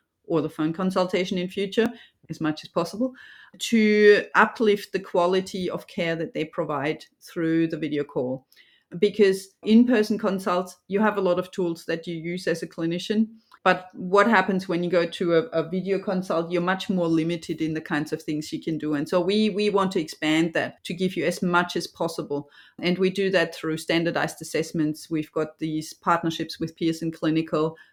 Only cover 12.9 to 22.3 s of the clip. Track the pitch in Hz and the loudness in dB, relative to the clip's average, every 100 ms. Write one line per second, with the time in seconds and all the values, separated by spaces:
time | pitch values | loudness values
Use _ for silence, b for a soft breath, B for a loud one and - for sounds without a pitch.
12.9 | 175 - 214 220 B B B 185 185 - | -2 0 0 0 B B B 2 2 -2
13.9 | - 180 202 208 202 185 185 185 170 175 | -12 2 4 6 4 2 0 -2 -2 0
14.9 | 175 170 - 175 165 160 165 156 185 185 | 0 0 -2 0 2 2 -2 -2 -4 -2
15.9 | 190 196 185 185 165 170 175 175 185 - | -4 -2 -4 -2 -2 0 -2 0 -2 -2
16.9 | 185 165 165 165 170 - 160 160 156 160 | 0 2 2 0 -4 -6 -4 -4 -4 -4
17.9 | 151 151 156 - 151 156 156 - 156 151 | -4 -4 -6 -6 -6 -6 -8 -6 -4 -2
18.9 | 147 160 185 175 214 214 190 208 196 190 | -4 0 0 2 2 2 0 0 2 2
19.9 | 190 156 - 156 156 170 165 123 - - | 0 -4 -4 0 2 2 0 -4 -6 -10
20.9 | 175 185 180 156 175 180 175 180 175 - | -4 -2 0 -2 -2 0 2 0 -4 -6
21.9 | - 165 - 107 | -6 -6 -6 -6